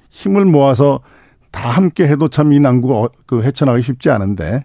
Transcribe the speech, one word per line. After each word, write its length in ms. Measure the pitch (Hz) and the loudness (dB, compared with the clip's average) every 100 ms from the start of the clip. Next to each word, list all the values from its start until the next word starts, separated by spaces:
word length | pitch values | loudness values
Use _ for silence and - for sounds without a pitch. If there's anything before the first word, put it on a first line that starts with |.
| _ | _
힘을 340 | - 196 196 196 | -10 -2 0 2
모아서 520 | 147 139 127 143 135 - _ _ _ _ | 4 2 2 2 0 -8 _ _ _ _
다 200 | - 113 | -10 -4
함께 360 | 127 185 - 156 | 0 0 0 0
해도 200 | 147 151 | 0 -2
참 240 | - 151 | 0 2
이 80 | 143 | 4
난구가 340 | 139 123 123 | 4 2 0
어, 140 | 117 117 - _ | -2 -2 -6 _
그 160 | 120 | -4
헤쳐나가기 400 | 123 - 139 120 | -4 -2 0 0
쉽지 280 | 120 127 - | -2 -4 -2
않은데, 520 | 117 98 95 78 123 | -2 -2 -6 -6 -6